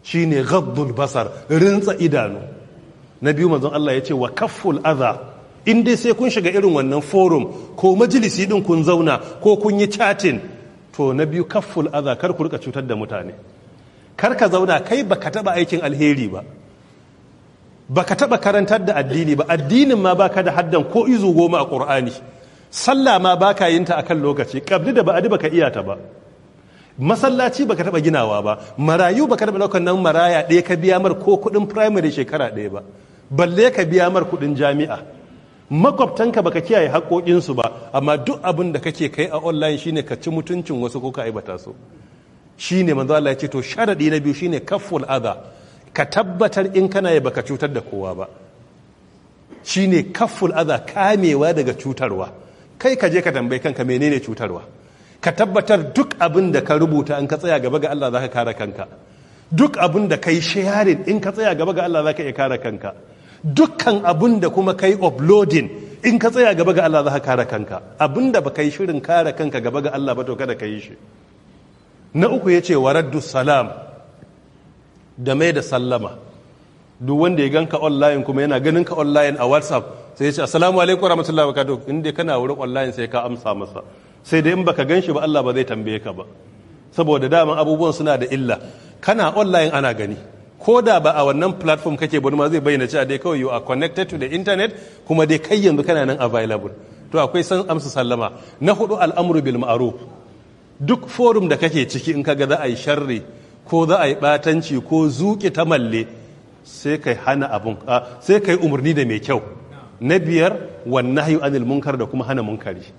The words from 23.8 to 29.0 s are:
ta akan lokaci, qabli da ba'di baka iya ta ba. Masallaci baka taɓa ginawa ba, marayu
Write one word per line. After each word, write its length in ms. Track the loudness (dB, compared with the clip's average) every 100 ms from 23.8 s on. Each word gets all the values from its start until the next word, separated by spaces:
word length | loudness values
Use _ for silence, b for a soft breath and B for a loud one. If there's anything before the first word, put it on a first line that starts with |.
| 2
ta 100 | -2
akan 160 | 0 0
lokaci, 400 | 0 -2 -4 -6
qabli 320 | 0 0 2
da 100 | 2
ba'di 260 | 2 2 0
baka 180 | 0 0
iya 240 | 2 2
ta 100 | 0
ba. 140 | -8 -10 -12 -20 -20 -20 -20 _ b b b -4
Masallaci 680 | 0 2 2 2 0 0 -2
baka 160 | 0
taɓa 180 | 0 0
ginawa 380 | 2 2 2 0
ba, 160 | -2 -4 B -2
marayu 500 | 0 4